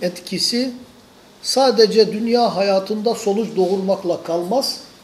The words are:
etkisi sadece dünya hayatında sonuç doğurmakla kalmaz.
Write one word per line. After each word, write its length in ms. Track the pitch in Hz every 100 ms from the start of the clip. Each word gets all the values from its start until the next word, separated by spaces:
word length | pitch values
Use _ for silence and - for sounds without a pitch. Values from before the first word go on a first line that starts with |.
etkisi 680 | 180 185 - 185 - 240 262 247 - - - - - -
sadece 720 | - 247 269 220 220 196 208
dünya 440 | 214 226 240 233 175
hayatında 580 | 196 190 190 214 214
sonuç 420 | 214 - 202 220 185
doğurmakla 680 | 180 196 190 185 175 170
kalmaz. 580 | - 170 175 240 262 - - -